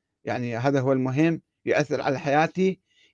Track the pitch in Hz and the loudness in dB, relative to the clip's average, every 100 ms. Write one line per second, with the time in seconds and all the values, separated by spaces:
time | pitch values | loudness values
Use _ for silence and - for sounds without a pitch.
0 | _ _ 113 113 120 113 135 139 127 135 | _ _ -8 -6 -4 -2 0 0 2 0
1 | 131 131 165 165 - _ - 127 147 135 | 0 2 2 0 -8 _ -2 0 0 -2
2 | 131 131 147 143 160 175 190 180 _ _ | -2 -2 0 2 2 0 -2 -2 _ _
3 | _ | _